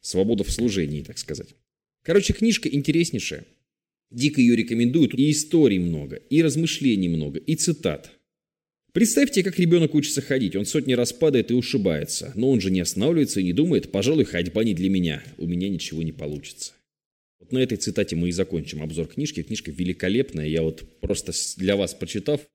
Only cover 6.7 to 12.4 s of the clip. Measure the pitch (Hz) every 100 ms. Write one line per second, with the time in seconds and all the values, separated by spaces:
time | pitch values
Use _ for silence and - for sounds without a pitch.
6.7 | - 139 104 90 82 73 69 - 156 -
7.7 | 156 - 73 - _ _ _ _ _ _
8.7 | _ _ - 226 - 277 - 185 180 175
9.7 | 170 160 151 139 - 139 135 104 92 101
10.7 | 156 131 123 120 - 160 131 - 123 120
11.7 | 127 95 78 76 - - -